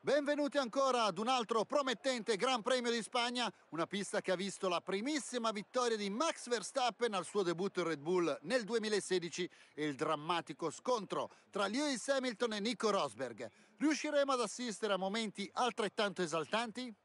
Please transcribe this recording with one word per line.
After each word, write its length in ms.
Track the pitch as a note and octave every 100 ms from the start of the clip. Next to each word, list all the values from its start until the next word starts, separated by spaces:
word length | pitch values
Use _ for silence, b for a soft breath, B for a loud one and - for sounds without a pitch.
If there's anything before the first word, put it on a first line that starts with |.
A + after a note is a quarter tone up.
| -
Benvenuti 440 | C#4+ C#4+ D4 C#4+ C#4+
ancora 480 | B3+ C4+ C4+ B3 G#3+
ad 120 | F3
un 80 | A3
altro 380 | C4 A3 A3+
promettente 720 | G3 D4 C4+ A#3 C4+ B3 G3+ G3+
Gran 260 | B3 B3
Premio 300 | A3 B3+ A#3+
di 100 | A#3
Spagna, 500 | - B3 A#3+ B3 A3+ B B
una 140 | D#3+ D#3+
pista 320 | G3+ F#3 G3+
che 100 | F3
ha 60 | F3+
visto 320 | G3 - F#3+
la 120 | E3+
primissima 720 | - G3 B3 D4+ - B3 A3+
vittoria 460 | G#3+ - B3+ B3 A3
di 120 | G3+
Max 380 | G#3 E4 - -
Verstappen 680 | A#3+ F#3 C4+ B3 G3+ A#3+
al 100 | G3
suo 180 | E3+ G#3
debutto 380 | F3 E3 G3 -
in 80 | E3
Red 100 | D#3
Bull 400 | D3 F3+ E3 C3
nel 200 | D#3 B3+
duemilasedici 880 | G3 A#3 G#3+ G#3 - F#3 E3 D3+ F3+ B B
e 100 | -
il 120 | D3+ C3+
drammatico 760 | D#3 D3+ D#3 E3+ D3+ D3 D#3+
scontro 600 | - - B3 F3+ D#3 A2+ B B
tra 160 | G3 G3+
Lewis 400 | A#3 D4+ B3 -
Hamilton 420 | C#4 B3+ A3 A#3+
e 80 | G#3
Nico 300 | G#3 A#3+ A3
Rosberg. 600 | G3+ C#3+ A2 B2+ G#2 A2+ B B B
Riusciremo 540 | C#4+ C#4+ D4+ D4 C#4
ad 100 | C4
assistere 520 | G#3+ - B3 G3 G#3+
a 40 | F#3+
momenti 540 | F#3+ A3 A3 F#3 G3
altrettanto 680 | - B3 - G#3 - G#3 F3+
esaltanti? 720 | E3+ D#3+ D3 G#3+ A#3 A3 B3+ G#3